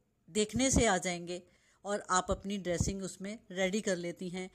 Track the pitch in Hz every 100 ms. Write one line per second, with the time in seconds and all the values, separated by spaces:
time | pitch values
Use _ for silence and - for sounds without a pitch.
0 | _ _ _ 170 214 220 269 269 226 185
1 | 190 175 175 175 - _ _ _ 190 208
2 | - 185 185 190 196 202 175 170 - 196
3 | 185 - 190 220 - 180 190 208 208 180
4 | 175 170 185 185 185